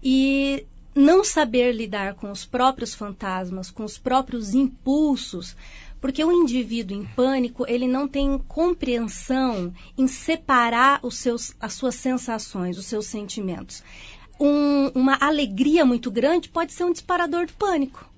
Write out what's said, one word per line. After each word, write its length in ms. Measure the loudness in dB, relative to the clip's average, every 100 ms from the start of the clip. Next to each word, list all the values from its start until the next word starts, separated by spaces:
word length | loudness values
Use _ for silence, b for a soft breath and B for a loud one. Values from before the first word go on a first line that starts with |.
E 600 | 2 2 4 2 0 -2 -8 -20 -6
não 300 | 6 8 8
saber 480 | 4 2 2 4 2
lidar 440 | 2 -4 -4 -6 -6
com 160 | -12
os 140 | -12 -8
próprios 480 | 2 2 2 -8
fantasmas, 800 | -8 -10 -8 -6 -6 -6 -8 -12
com 120 | -10
os 140 | -12 -6
próprios 560 | 0 0 0 -6 0
impulsos, 1000 | 2 2 -2 0 2 2 0 -4 -10 -12 -16 B B B B
porque 220 | -6 -2
o 80 | 2
indivíduo 680 | 4 4 0 -2 -4 -6 -8
em 80 | -8
pânico, 600 | 0 2 2 -2 -4 -4
ele 200 | -2 0
não 200 | 0 -2
tem 300 | 0 0 0 -4
compreensão 1300 | 0 0 0 -2 -2 -2 -8 -4 0 0 -2 -6 -8 B 0
em 100 | 0
separar 920 | 0 -4 -4 2 2 4 4 4 4
os 140 | -2 -4
seus, 360 | -4 -4 -6 -10
as 140 | -12
suas 220 | -4 -4 -2
sensações, 840 | -4 -4 -4 -8 -8 -6 -6 -6
os 80 | -6
seus 200 | -6 -6
sentimentos. 800 | -10 -10 -8 -6 -8 -10 -18 B B B B B 0
Um, 480 | 4 4 4 4 2 2
uma 220 | 2 2
alegria 680 | 2 0 -2 0 2 4 4
muito 240 | 2 -2
grande 380 | 0 2 2 0
pode 240 | -6 -6
ser 140 | -4 -2
um 80 |
disparador 520 | -2 -2 -2 0 -2 -4
do 80 |
pânico. 560 | -2 0 0 -2 -6 -20